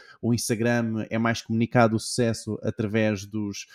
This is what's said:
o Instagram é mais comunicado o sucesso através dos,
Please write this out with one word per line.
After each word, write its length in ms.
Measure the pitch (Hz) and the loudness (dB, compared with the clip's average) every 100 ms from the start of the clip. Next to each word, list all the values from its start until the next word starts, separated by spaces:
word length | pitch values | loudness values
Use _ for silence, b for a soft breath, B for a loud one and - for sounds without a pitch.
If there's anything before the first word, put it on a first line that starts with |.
| B B | B B
o 100 | 110 | 0
Instagram 720 | 117 - 107 117 120 113 110 - | 0 0 0 2 2 0 -4 -2
é 80 | 113 | 0
mais 240 | 117 117 | 0 0
comunicado 540 | - 113 117 127 113 110 | -2 0 2 4 4 4
o 20 | |
sucesso 600 | - - 117 110 - 107 | -2 0 0 0 -6 -4
através 640 | 110 - 107 110 107 101 101 | -4 -4 0 2 2 0 -4
dos, 400 | 107 104 - - | -6 -6 -8 -14